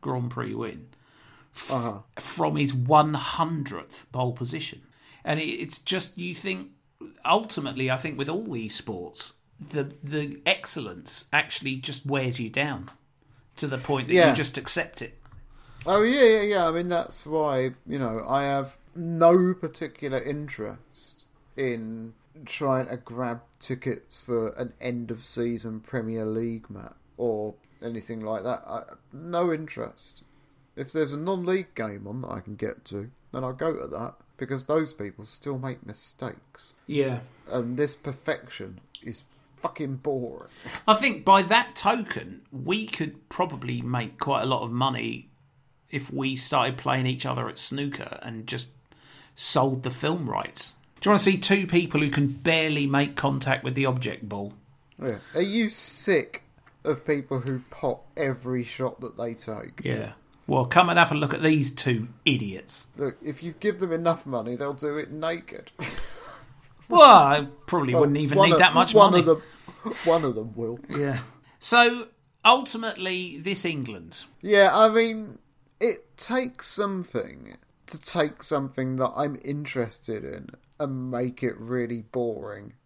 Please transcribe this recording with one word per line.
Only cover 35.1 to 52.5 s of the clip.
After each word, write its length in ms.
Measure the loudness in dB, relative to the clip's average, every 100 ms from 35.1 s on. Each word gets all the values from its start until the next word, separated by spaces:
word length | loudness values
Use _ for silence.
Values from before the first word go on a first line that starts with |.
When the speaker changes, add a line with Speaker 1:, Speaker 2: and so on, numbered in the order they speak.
| -12
Speaker 2:
still 340 | -16 -12 -8 -8
make 280 | -8 -10 -14
mistakes. 880 | -14 -16 -12 -12 -12 _ -20 -20 -18 -4
Speaker 1:
Yeah. 320 | -2 0 -2 -8 -20 -8
Speaker 2:
And 280 | -4 -4 -2
this 180 | -4 -4
perfection 840 | -10 -8 -6 -6 -8 -14 -14 -16 -20 -16
is 220 | -14 -14 -16 _ _ -10
fucking 400 | -10 -6 -8 -6
boring. 520 | -4 -4 -6 -10 -18 -18 -14 -2 2
Speaker 1:
I 80 | 4
think 280 | 2 2
by 180 | 6 6
that 340 | 8 4 2 0
token, 640 | 0 0 -2 -8 -10 -14 -16
we 340 | -10 -2 -2 -2
could 440 | -6 -6 -8 -10
probably 520 | -4 -4 -4 -6 -6
make 380 | -4 -4 -4 -6
quite 220 | -2 0
a 20 | 0
lot 180 | -2
of 80 | -2
money 560 | -2 -2 -2 -6 -8 -14 _ _ _ _ _ -10
if 220 | -8 -6
we 220 | -4 -4 -4
started 420 | -2 0 0 -2
playing 300 | -2 0 0
each 180 | -2 -4
other 240 | -4 -6
at 80 | -6
snooker 640 | -6 -6 -6 -8 -10 -12
and 240 | -12 -12 -8
just 220 | -8 -8 -18 _ -20 -20 -20 -20
sold 480 | -4 0 2 2 0
the 80 | -4
film 400 | -4 -2 -2 -2
rights. 460 | -4 -6 -10 -12 -14 _ _
Do 60 | 4
you 20 |
wanna 40 | 6
see 160 | 6 4
two 300 | 4 4 4
people 360 | 2 2 2
who 100 | 2
can 160 | 2 2
barely 580 | 2 2